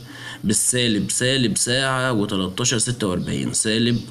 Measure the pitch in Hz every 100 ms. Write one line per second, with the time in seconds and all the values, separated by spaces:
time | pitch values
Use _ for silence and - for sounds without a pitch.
0 | - - - - 98 104 - 123 120 104
1 | - - 123 135 117 95 - 127 135 131
2 | 131 113 101 98 92 92 120 113 - -
3 | 101 90 - 73 62 - 110 110 117 117
4 | -